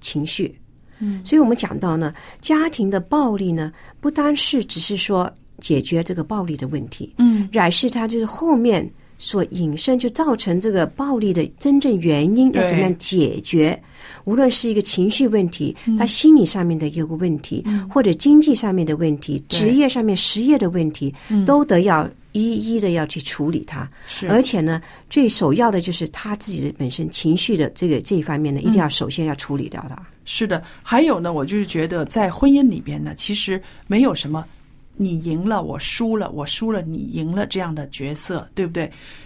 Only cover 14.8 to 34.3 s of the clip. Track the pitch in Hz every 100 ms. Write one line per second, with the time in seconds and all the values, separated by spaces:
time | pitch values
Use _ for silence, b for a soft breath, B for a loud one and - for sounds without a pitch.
14.8 | 202 - 190 208 254 214 180 - 147 B
15.8 | - 220 208 - 311 302 180 196 175 160
16.8 | 151 160 160 160 180 147 - - 214 208
17.8 | 190 277 214 165 285 302 302 226 220 185
18.8 | 160 151 165 147 - 139 - - 214 262
19.8 | 277 262 220 185 - 208 247 294 185 175
20.8 | 156 151 139 139 B 214 190 285 294 175
21.8 | 196 160 156 - - 208 226 220 220 226
22.8 | 196 170 151 165 - - 151 165 - 151
23.8 | 135 B - - 180 214 254 196 160 165
24.8 | B B - 302 240 - 143 165 233 196
25.8 | 175 170 160 - 214 202 - 165 143 -
26.8 | 131 127 160 - 160 180 - 190 139 -
27.8 | 180 135 - 185 151 147 151 139 180 214
28.8 | 151 - - - 156 139 - 139 - -
29.8 | - - 180 - - - 220 165 B B
30.8 | - 233 320 196 175 156 135 208 202 165
31.8 | 165 170 151 226 196 170 277 285 269 165
32.8 | - 147 151 147 - 202 196 190 B B
33.8 | - 202 262 160 139